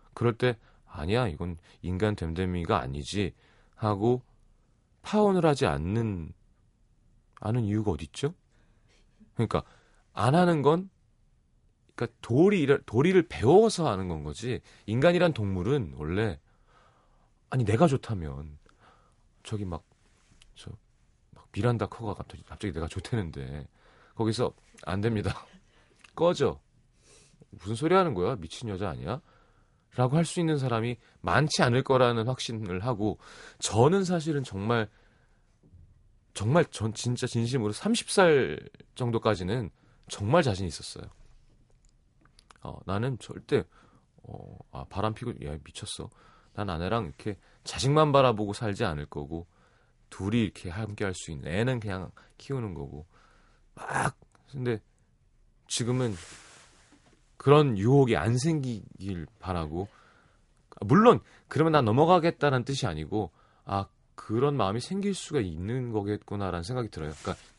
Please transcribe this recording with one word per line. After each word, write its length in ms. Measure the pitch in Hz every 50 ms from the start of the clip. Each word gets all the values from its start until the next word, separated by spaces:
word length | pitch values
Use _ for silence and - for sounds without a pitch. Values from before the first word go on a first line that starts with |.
| _ _ _
그럴 220 | - 113 120 113
때 200 | - 127 123 117 - _ _ _ _ _
"아니야, 400 | - - - 73 85 107 123 127 98
이건 300 | 73 76 87 87 85 82 - - - _ -
인간 320 | 87 92 90 107 107 107
됨됨이가 640 | - 90 82 80 90 95 92 90 87 82 82 110 82
아니지." 540 | 62 65 67 73 69 - - 101 98 80 - _ _ _ _ _ _ _ _
하고 480 | - - 107 104 95 107 120 123 123 - _ _ _ _ _ _ _ _ _ _ _ _ _ _ _ -
파혼을 420 | - 208 214 208 202 190 180 165
하지 220 | 160 143 - 135
않는, 680 | 92 71 71 78 90 104 117 117 110 98 87 80 - - - _ _ _ _ _ _ _ _ _ _ _ _ _ _ _ _ _ _ _ -
않은 240 | - 104 117 123 113
이유가 260 | 98 104 110 107 104
어딨죠? 420 | 82 71 85 - - - - 151 180 - _ _ _ _ _ _ _ _ _ _ _ _ _ _ _ _ - - _
그러니까 300 | - 113 - - 76 - - - _ _ _ _ _ _ _ _
안 220 | - 101 123 147
하는 280 | 175 180 175 170 147 131
건, 260 | 143 160 180 190 190 - _ _ _ _ _ _ _ _ _ _ _ _ _ _ _ _ _ _ _ _
그러니까 200 | - 123 - - _ -
도리를, 600 | - 117 139 175 208 208 185 143 - 143 - -
도리를 340 | - 110 120 143 185 190 185 160 -
배워서 600 | - - 98 123 170 202 226 220 - 185 160 131
하는 180 | 101 92 95 90
건 140 | 82 78 73
거지. 360 | 76 - - 120 127 113 - - - - - _
인간이란 460 | 101 110 127 147 175 175 180 180 170 139
동물은 600 | - 104 98 95 90 87 113 147 139 101 73 67
원래, 420 | 64 76 78 90 101 113 104 - - _ _ _ _ _ _ _ _ _ _ _ _ _ _ _ _ _ _ _ _ _ _
아니, 140 | - 131 113
내가 220 | 98 107 110 175
좋다면 720 | 160 139 - - - 110 90 80 73 67 69 80 78 73 - _ _ _ _ _ - _ _ _ _ _ _ _ _ _ _ -
저기 180 | - 113 104 101
막, 200 | 90 85 - - _ _ _ _ _ _ _ _ _ _ _ - - _
저, 140 | - - - - - _ _ _ _ _ _ _ _ _ _
막 160 | - - - _ -
미란다 340 | 98 104 123 120 110 104
커가 280 | - - - 113 104 92
갑자기, 280 | - - - - - -
갑자기 300 | - 82 - - 101 78
내가 140 | 80 82 80
좋다는데 800 | - 95 - - 123 113 92 80 67 71 67 64 71 73 67 - _ _ _ _ _ _ _ _ _
거기서 360 | - 113 110 110 113 123 - - _ _ _ _ - -
"안 160 | - 90 101
됩니다. 460 | 101 120 113 104 - 120 - - - - - - _ _ _
<laughs> 420 | _ _ _ _ _ - - _
꺼져. 420 | - 165 175 175 - 135 101 69 - - _ _ _ _ _ _ _ _ - - - _ _ _ _ - -
무슨 260 | - - - 98 117
소리 180 | 110 151 165 180
하는 180 | 196 185 160 110
거야? 220 | 87 90 107 135
미친 320 | - - 76 - - 123 107
여자 220 | 98 90 104 92
아니야?" 300 | 69 62 64 85 117 - - _ _ _ _ _ _ _ _ _ _ _ _ _ -
라고 220 | - 127 123 139
할 80 | 165 170
수 160 | - - 175
있는 180 | 170 160 156 143
사람이 380 | 131 127 117 113 113 120 120 - _ _ _ _ -
많지 400 | 87 87 123 156 151 - - 160
않을 200 | 127 120 131 135
거라는 420 | - - 127 127 120 120 113 110 127
확신을 560 | 131 - - - 113 110 110 90 90 92 104
하고, 340 | 127 120 92 104 107 - - - - - - - - - -
저는 440 | - - 98 110 123 156 185 196 190
사실은 380 | 170 185 170 147 165 147 143 127
정말, 460 | - - 95 101 110 120 113 107 - - _ _ _ _ _ _ _ _ _ _ _ _ _ _ _ - - - - _ _ _ _ _ _ _ _ -
정말 320 | - 101 113 143 175 156
전 260 | - - - 104 113 107
진짜 340 | - - 120 123 117 127
진심으로 460 | 117 - 117 117 120 135 131 104 104 104
삼십 380 | - - 208 233 - - -
살 480 | - 403 185 170 151 135 107 73 76 71 - - - - - - _
정도까지는 720 | - 127 120 117 110 - 113 104 85 90 90 110 131 107 80 - _ _ _ _ _ _ -
정말 340 | - - 104 104 147 180 156
자신 240 | 127 95 87 98
있었어요. 380 | 85 - - - - - - - - - - - - - - _ _ _ _ _ _ _ _ _ _ _ _ _ _ _ _ _ _ _ - _ - - _ -
어, 160 | 69 - - -
나는 340 | - 95 101 117 135 131 104
절대, 460 | - - - - - - 147 120 - - _ _ - _ _ _ _ _ _ _ -
어, 340 | - 50 50 50 50 - - - _
아, 140 | - 65 69 -
바람 240 | - 98 101 110 110
피고, 160 | - 117 117 - - -
야, 100 | 71 78 73 -
미쳤어. 460 | - - - 104 - - - 80 - - _ _ - _ _ _ _ _
난 160 | 107 104 98
아내랑 340 | 85 80 87 92 110 117 101
이렇게 340 | 76 - - - 110 92 - _ _ _ _ -
자식만 480 | - - - - 135 147 156 156 147 135
바라보고 400 | 139 131 123 110 104 107 101 101
살지 320 | - 120 104 98 - 117
않을 220 | 95 78 73 73
거고, 400 | - - 73 71 73 82 82 85 - _ _ _ _ _ _ _ _ _ _ _ _
둘이 320 | - - 92 101 113 120 110
이렇게 260 | 87 - - - 90
함께 340 | 85 107 110 101 104 - 107
할 100 | 98 90
수 160 | - - -
있는, 200 | 80 69 64 73
애는 300 | 80 98 117 131 127 117
그냥 300 | 104 104 92 95 87 - - - - _ _ -
키우는 360 | - - 139 131 113 101 85
거고. 320 | 71 71 69 71 71 - - _ _ _ _ _ _ _ _ _ _ _ _ _
막, 440 | - - - - - - - - _ - _ _ _ _ _
근데 300 | - 139 127 123 113 101 - _ _ _ _ _ _ _ _ _ _ _ _ _ _ _ _ -
지금은 460 | - - 117 113 127 127 127 113 98 85 - - - - - - - - - - _ _ _ _ _ _ _ _ _ _ _ _ _
그런 400 | - - 135 143 151 151 139 110 95
유혹이 380 | 98 120 139 143 135 120 107
안 220 | 76 78 110 120 127
생기길 880 | 123 170 160 151 131 123 117 95 - - - - 95 98 95 85 76 - _ _
바라고, 500 | - 95 90 87 80 76 78 87 98 - - - _ _ _ _ _ _ _ _ _ _ _ _ _ _ - -
물론 400 | - 98 143 202 220 247 185 113 - - - - _ -
그러면 240 | - 131 160 165 156
난 120 | 147 123
넘어가겠다는 800 | 107 110 135 160 165 185 175 151 170 165 - - 147 131 123 117
뜻이 220 | - 139 131 135
아니고, 440 | 101 78 76 78 - - 107 95 80 - _ _ _ _ _ _
아, 220 | - 98 98 98 - _ _ _ _ _
그런 420 | - - - 107 120 139 147 143
마음이 240 | 127 101 95 101 104
생길 340 | - - 190 202 190 202 190
수가 260 | - - - - 135
있는 520 | 104 90 80 80 92 104 123 131 127 120 110
거겠구나라는 720 | 107 101 101 104 101 - - 104 101 101 92 87 85 82
생각이 260 | 87 127 127 117 -
들어요. 240 | - 80 78 76 76 -
그러니까 220 | - 98 85 - - - _